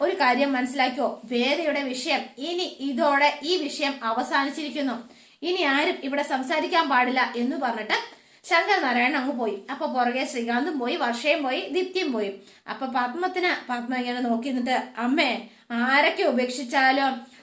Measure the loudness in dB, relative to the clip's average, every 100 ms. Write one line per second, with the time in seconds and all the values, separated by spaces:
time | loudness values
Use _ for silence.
0 | -2 2 2 4 2 2 0 2 0 0
1 | -2 -4 -4 0 0 0 0 0 -2 -2
2 | -2 -2 -4 -8 -6 -4 -4 -4 -4 2
3 | 4 4 4 2 0 0 0 -2 -2 -2
4 | -2 0 2 2 0 -2 -4 -4 -2 -4
5 | -8 -20 -20 _ -4 0 2 2 0 -2
6 | -4 -2 0 0 0 0 2 2 4 4
7 | 4 2 0 0 -2 -2 -2 -2 -2 -2
8 | -4 -14 -20 -14 0 2 4 2 2 2
9 | 2 2 -2 -2 -4 -4 -8 -6 -4 0
10 | 0 0 -2 -2 -2 0 0 -2 -2 0
11 | 0 0 2 2 0 -2 -2 -2 -2 -2
12 | -2 -2 -4 -6 -16 -20 -12 -8 -4 -2
13 | -2 -2 -4 0 0 -2 -4 -6 -4 -4
14 | -4 -2 0 0 -2 -2 0 0 -2 -4
15 | 0 2 2 -2 -8 -20 -8 -2 2 4
16 | 4 4 2 2 0 -2 0 2 4 4
17 | 2 -2 -8 -20